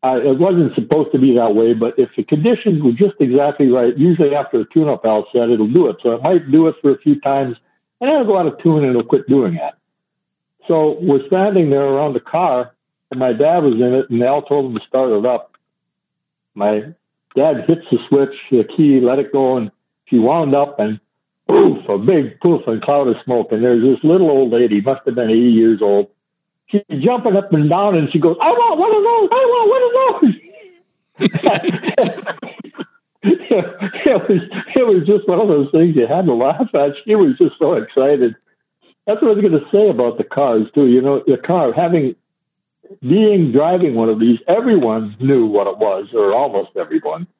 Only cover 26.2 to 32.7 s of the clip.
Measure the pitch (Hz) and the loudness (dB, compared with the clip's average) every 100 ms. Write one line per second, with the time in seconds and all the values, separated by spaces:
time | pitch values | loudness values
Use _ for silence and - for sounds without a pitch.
26.2 | _ _ _ _ _ 202 - 147 147 247 | _ _ _ _ _ -6 -4 -4 -2 -2
27.2 | 247 196 202 160 151 170 208 175 147 170 | 0 -2 0 0 0 0 0 0 0 0
28.2 | 165 170 302 480 466 320 403 427 415 466 | 0 0 0 2 0 0 0 2 2 0
29.2 | 392 480 508 480 427 523 494 480 523 - | 0 0 2 2 2 2 0 0 0 2
30.2 | 262 - 339 - 392 349 _ _ _ _ | 0 0 -12 -20 -20 _ _ _ _ _
31.2 | 381 - - 208 - 170 - - 240 - | -4 0 -2 -2 -4 -6 -4 -2 -2 -4
32.2 | - - - - - | -12 -14 -16 -20 -20